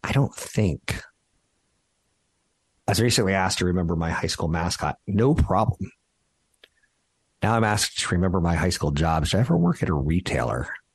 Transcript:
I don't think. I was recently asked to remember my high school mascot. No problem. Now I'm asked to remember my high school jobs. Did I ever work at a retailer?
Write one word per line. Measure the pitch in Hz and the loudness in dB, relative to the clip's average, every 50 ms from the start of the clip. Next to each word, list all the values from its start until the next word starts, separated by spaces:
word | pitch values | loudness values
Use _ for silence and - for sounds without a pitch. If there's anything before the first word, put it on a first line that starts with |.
I | - - | -6 -2
don't | - 139 143 - - | 0 0 0 0 -4
think. | - - - - 107 107 87 71 - - - - - - - _ _ _ _ _ _ _ _ _ _ _ _ _ _ _ _ _ _ _ _ _ _ _ _ _ _ _ _ _ _ _ _ _ _ - - | -10 -12 -6 -2 0 0 0 0 -4 -6 -8 -8 -8 -10 -16 _ _ _ _ _ _ _ _ _ _ _ _ _ _ _ _ _ _ _ _ _ _ _ _ _ _ _ _ _ _ _ _ _ _ -4 -2
I | |
was | 92 95 | 0 2
recently | 117 120 110 135 104 95 | 2 2 4 2 2 2
asked | 98 95 92 92 - - | 2 2 2 0 0 0
to | 90 | 0
remember | 90 90 92 87 82 87 | 0 2 2 0 0 0
my | 82 82 82 | 0 0 -2
high | 82 - - | -2 -2 -2
school | 78 - - 82 80 | -4 -4 -2 -2 -2
mascot. | 82 82 85 87 - - 80 76 - - - | -2 -2 -2 -4 -4 -4 -4 -4 -6 -6 -6
No | - 95 101 120 139 156 | -2 0 2 2 4 4
problem. | - - - 92 101 110 - - - 98 - - _ _ _ _ _ _ _ _ _ _ _ _ _ _ - _ _ _ _ _ _ _ _ _ _ _ _ _ - - | 2 2 2 2 2 2 0 -2 -6 -6 -12 -14 _ _ _ _ _ _ _ _ _ _ _ _ _ _ -20 _ _ _ _ _ _ _ _ _ _ _ _ _ -4 -2
Now | 107 117 | 0 2
I'm | 113 | 2
asked | 110 104 104 101 - - - - | 2 2 2 0 -2 -4 -4 -6
to | - - 92 | -4 -2 0
remember | 87 95 92 92 92 | 0 2 2 2 2
my | 82 85 85 | 2 2 0
high | 82 87 90 | 0 0 0
school | 87 - - 73 | -2 0 -2 -2
jobs. | 71 73 82 82 80 78 76 - | 0 2 2 2 2 2 0 0
Did | - | 2
I | 98 | 0
ever | 127 - - | 2 2 2
work | 170 - 123 - - - | 2 2 2 0 0 -2
at | - | -2
a | 80 | 0
retailer? | 71 67 76 82 90 - - - 62 62 58 55 62 - - - - _ _ | 0 0 0 0 0 -2 -2 -4 -2 -2 -2 -4 -4 -6 -8 -10 -16 _ _